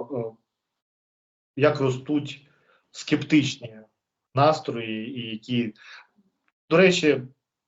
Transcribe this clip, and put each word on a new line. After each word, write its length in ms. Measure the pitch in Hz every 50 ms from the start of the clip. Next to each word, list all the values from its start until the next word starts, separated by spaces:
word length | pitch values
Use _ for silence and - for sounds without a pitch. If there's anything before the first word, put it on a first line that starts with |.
| 117 -
е, 300 | 143 120 113 110 110 _ _ _ _ _ _ _ _ _ _ _ _ _ _ _ _ _ _ _ _ _ _ _ -
як 240 | 131 139 151 143 -
ростуть 680 | 139 127 127 - - - 151 147 - - - - _ _ _ _ _ _ _ _ _ _
скептичні 920 | - - - - 151 143 147 - 160 147 123 123 - - 117 113 - - - _ _ _ _ _ _ _ _ _ -
настрої, 840 | 131 143 156 156 147 - - 120 117 113 110 110 110 110 123 135 123
і 100 | 113 110
які, 440 | 110 107 - 127 123 120 120 107 - _ - - - - - _ _ _ _ _ _ _ _ _ _ _ _ -
до 60 | 156
речі, 460 | 175 190 180 175 - 156 151 131 123 123 - _ _ _ _ _ _ _